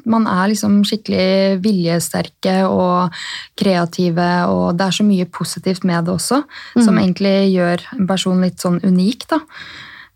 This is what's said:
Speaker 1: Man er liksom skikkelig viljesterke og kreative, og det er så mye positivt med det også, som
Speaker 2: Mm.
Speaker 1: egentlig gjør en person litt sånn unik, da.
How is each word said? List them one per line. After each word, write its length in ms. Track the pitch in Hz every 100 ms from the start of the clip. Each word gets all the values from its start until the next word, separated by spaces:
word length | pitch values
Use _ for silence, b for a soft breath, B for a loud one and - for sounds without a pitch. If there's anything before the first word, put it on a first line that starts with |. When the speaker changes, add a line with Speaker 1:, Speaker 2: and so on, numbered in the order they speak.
| 226
Speaker 1:
Man 200 | 226 214
er 220 | 180 196
liksom 340 | 208 208 202
skikkelig 760 | 202 214 - 190 185 190 196 190
viljesterke 1040 | 208 190 165 165 165 180 170 _ 190 185 185
og 420 | 196 180 180 180 B B B B -
kreative, 920 | 196 175 170 - 180 170 175 175 180
og 280 | 185 180 175
det 100 | 190
er 40 |
så 140 | 175 208
mye 200 | 190 175
positivt 580 | - 170 170 190 185
med 220 | 185 170 170
det 80 |
også, 300 | 180 - 262 294 B B 240
som 120 | 220 190
Speaker 2:
Mm. 60 | 190
Speaker 1:
egentlig 400 | 175 196 196 196
gjør 260 | 185 175 175 - 262
en 80 | 185
person 340 | 190 190 185
litt 160 | 185 175
sånn 240 | 180 175
unik, 440 | 196 180 190 262 -
da. 120 | 320 311 B B B B B B